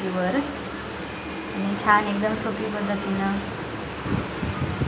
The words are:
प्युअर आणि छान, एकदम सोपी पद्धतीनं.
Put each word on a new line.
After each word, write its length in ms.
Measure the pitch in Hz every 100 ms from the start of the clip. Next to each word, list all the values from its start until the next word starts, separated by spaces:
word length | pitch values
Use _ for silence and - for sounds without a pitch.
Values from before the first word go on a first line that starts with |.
प्युअर 340 | 190 185 180
आणि 1400 | 269 285 - - - - - - - - - - 196 196 202
छान, 240 | 208 208 208
एकदम 260 | 202 214 220
सोपी 240 | 226 202 214
पद्धतीनं. 640 | 208 202 202 202 190 196 202 196 - - - - - - - 101 - - - 139 -